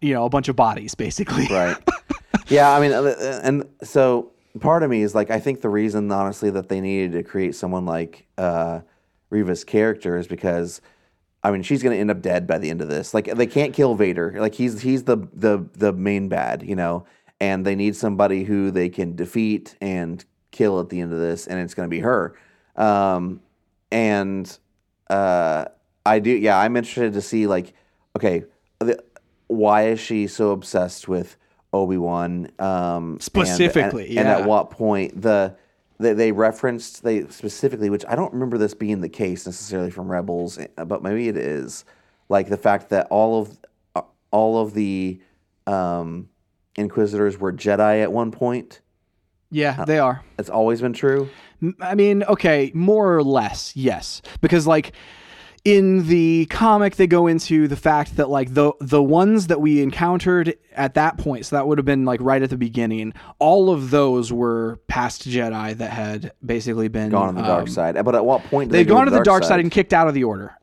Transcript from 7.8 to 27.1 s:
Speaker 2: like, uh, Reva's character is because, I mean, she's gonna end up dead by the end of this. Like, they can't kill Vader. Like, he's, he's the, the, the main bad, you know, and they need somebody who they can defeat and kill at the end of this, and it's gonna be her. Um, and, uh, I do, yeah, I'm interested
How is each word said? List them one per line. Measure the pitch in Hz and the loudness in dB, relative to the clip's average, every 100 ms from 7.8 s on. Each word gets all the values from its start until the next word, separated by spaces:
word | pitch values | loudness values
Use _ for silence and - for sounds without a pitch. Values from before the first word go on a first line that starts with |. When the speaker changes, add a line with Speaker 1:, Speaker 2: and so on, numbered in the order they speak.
| 90 | -4
Speaker 2:
like, | 82 82 - _ - | -4 -6 -12 _ -6
uh, | 90 85 82 82 - _ _ _ - | -4 -2 -4 -6 -12 _ _ _ -6
Reva's | 104 95 87 | -2 -2 -4
character | - 107 110 107 92 87 | -2 0 0 0 -4 -6
is | 87 | -6
because, | 87 95 85 85 - _ _ _ _ _ _ | -6 -4 -4 -4 -10 _ _ _ _ _ _
I | 101 | -2
mean, | 98 | -2
she's | - 139 | -2 0
gonna | 127 107 | 0 0
end | 104 | 0
up | 95 | -2
dead | 90 90 87 | -2 -2 -2
by | 80 | -4
the | 78 | -4
end | 85 | -6
of | 78 | -6
this. | 73 - | -6 -4
Like, | 110 101 | -4 -2
they | 113 120 | -2 0
can't | 139 147 | 0 -2
kill | 135 139 | 2 2
Vader. | 110 101 87 85 95 | 2 0 0 -4 -2
Like, | 107 | -4
he's, | - 123 107 | -2 -4 -4
he's | 127 131 | -2 -2
the, | 131 113 92 | 0 -2 -2
the, | - 107 101 82 | -2 0 0 -2
the | - 104 | -2 -2
main | 90 98 101 98 | 0 -2 -2 -2
bad, | 92 62 57 | -4 -4 -6
you | - 95 | -6 -4
know, | 85 87 90 _ _ - | -4 -4 -8 _ _ -6
and | 98 95 | -4 -2
they | 95 98 | -2 -2
need | 101 98 | -2 -2
somebody | 113 98 101 95 | -2 2 2 2
who | 92 101 98 | -2 -2 0
they | 90 90 | 0 -2
can | 87 90 85 | -4 -8 -6
defeat | 87 120 110 107 - - | -6 -2 -2 -2 -6 -12
and | 98 92 85 87 - _ _ | -8 -6 -6 -10 -16 _ _
kill | - 107 95 | -2 0 0
at | 90 | -4
the | 90 | -6
end | 85 | -6
of | 82 | -4
this, | 82 85 - | -4 -6 -8
and | 92 | -8
it's | 87 | -8
gonna | - 87 | -8 -8
be | 85 | -4
her. | 113 123 78 - _ _ _ - | -2 -2 -2 -8 _ _ _ -2
Um, | 107 101 98 92 90 92 _ _ _ _ - | 0 2 2 0 -4 -8 _ _ _ _ -6
and, | 113 113 - - - 90 - _ _ _ _ - | 0 2 0 -2 -6 -10 -14 _ _ _ _ -4
uh, | 98 95 90 82 78 - _ _ _ - | -2 0 2 0 -2 -6 _ _ _ 0
I | 110 | 2
do, | 104 | 2
yeah, | 123 104 98 | 2 4 4
I'm | 107 120 | 2 0
interested | 117 - 117 | -4 -4 -4